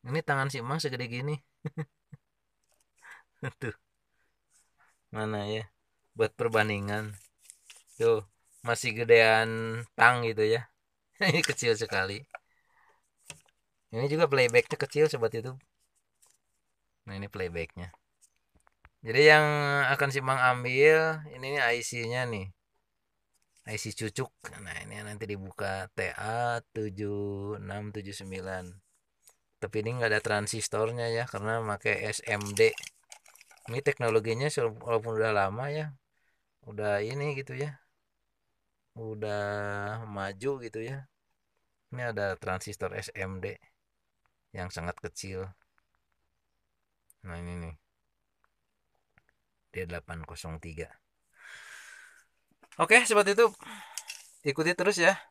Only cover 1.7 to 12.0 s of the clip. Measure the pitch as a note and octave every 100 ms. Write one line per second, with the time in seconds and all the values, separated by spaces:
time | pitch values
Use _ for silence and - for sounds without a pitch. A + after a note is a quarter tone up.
1.7 | - D3+ _ _ - _ _ _ _ _
2.7 | _ _ _ - - _ _ C3+ - B2
3.7 | - _ _ _ _ _ _ _ _ _
4.7 | _ _ _ _ A2 G#2+ G#2+ G2+ A2 A2
5.7 | _ _ _ _ - A2 - A#2+ A2+ G#2+
6.7 | G#2 G2+ G#2 G#2+ G2 - _ - - _
7.7 | - _ - A2+ A2 G2 _ _ - A#2+
8.7 | A#2 B2+ A2 A#2 A#2 A2 A2 A2+ A2+ A2+
9.7 | A2+ A#2 - A#2 B2 A#2 A2 G#2+ A2+ B2+
10.7 | _ _ _ _ _ F#3+ E3 D#3+ C#3 A#2+
11.7 | A2 A2+ G2